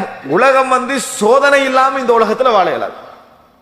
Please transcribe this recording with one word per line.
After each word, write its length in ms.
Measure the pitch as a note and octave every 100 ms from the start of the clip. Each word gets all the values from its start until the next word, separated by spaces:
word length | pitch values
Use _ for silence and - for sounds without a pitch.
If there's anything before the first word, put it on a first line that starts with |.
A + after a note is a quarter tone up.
| F#3 -
உலகம் 440 | C4+ E3+ C4 C4+ C4
வந்து 320 | B3+ B3 C4+
சோதனை 640 | - - G#3 C4+ C#4+ C#4
இல்லாம 360 | C4 C4 C4 C#4
இந்த 120 | A#3+
உலகத்துல 400 | A#3 G#3+ G#3+ C4
வாழ 160 | G#3 F3
இயலாது. 280 | A#2+ F#2+ - - - - _ _ _